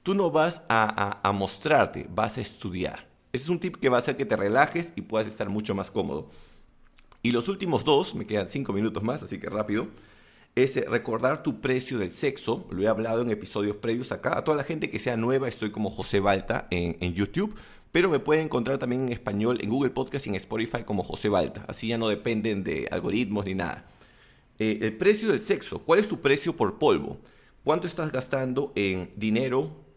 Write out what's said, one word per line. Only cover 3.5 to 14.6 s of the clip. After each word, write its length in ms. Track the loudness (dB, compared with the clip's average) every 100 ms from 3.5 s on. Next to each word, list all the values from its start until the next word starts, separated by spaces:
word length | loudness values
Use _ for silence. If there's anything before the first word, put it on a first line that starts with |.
| -2
tip 160 | -2 0
que 140 | 4
va 80 | 4
a 20 |
hacer 180 | 2 -2
que 80 | 0
te 100 | 2
relajes 560 | 4 4 4 0 -6 -10
y 60 |
puedas 260 | -4 -2 -2
estar 220 | -4 -4
mucho 260 | -2 -2 -4
más 160 | -2
cómodo. 400 | -2 -2 -4 -8 -18 -20 -20 -20 _ -20 -20 -20 -4
Y 100 | 0
los 160 | 2 0
últimos 360 | -2 0 2
dos, 320 | 6 6 4 -6
me 100 | -2
quedan 240 | -2 -2
cinco 240 | -4 -2
minutos 300 | 0 0 0
más, 180 | -4 -4
así 180 | -8 -8
que 100 | -6
rápido, 380 | -4 -2 -2 -4 -12 -20 -20 -20 _ _ 2
es, 200 | 2 2
eh, 80 | 0
recordar 540 | -2 -2 0 0 0
tu 180 | -2 -2
precio 380 | 0 -2 -2 -4
del 120 | -4
sexo. 540 | -2 -4 -2 -4 -4 -4
Lo 100 | 0
he 60 | 2
hablado 340 | 2 0 0
en 80 | 0
episodios 460 | -2 -4 -2 -2 -2
previos 360 | -2 -2 -4
acá. 240 | -4 -2 0
A 80 |
toda 140 | 0
la 60 | 0